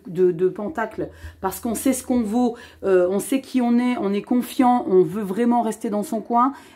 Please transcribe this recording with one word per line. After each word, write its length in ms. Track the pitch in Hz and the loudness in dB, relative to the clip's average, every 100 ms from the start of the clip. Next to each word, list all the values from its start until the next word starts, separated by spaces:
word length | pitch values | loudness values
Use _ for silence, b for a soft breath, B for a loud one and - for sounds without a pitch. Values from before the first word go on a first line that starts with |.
| - | -6
de, 240 | 170 180 | 2 2
de 180 | 170 185 | 2 -2
pentacle, 580 | 180 208 - 214 - 151 B B B | -2 -8 -6 -6 -6 -10 B B B
parce 200 | 190 - | -8 -6
qu'on 140 | 233 | -6
sait 200 | 214 269 | -2 0
ce 100 | 254 | -2
qu'on 160 | - 247 | -2 -2
vaut, 340 | 208 233 247 233 B B | 0 0 0 -2 B B
euh, 240 | 190 185 180 | 2 2 4
on 100 | 196 | 0
sait 200 | - 269 | -2 -4
qui 220 | - 262 | -2 0
on 160 | 240 240 | 2 2
est, 180 | 247 247 | 2 -2
on 160 | 196 | -2
est 80 | 202 | -2
confiant, 640 | - 247 - - 247 247 - | 0 -2 -2 2 2 2 4
on 160 | 185 | 4
veut 200 | 170 196 | 4 0
vraiment 400 | 190 202 240 240 | -4 0 2 2
rester 260 | 226 214 226 | 0 -4 -4
dans 140 | 208 | -4
son 180 | 196 220 | -4 -6
coin. 320 | 202 233 262 277 B | 0 2 2 -2 B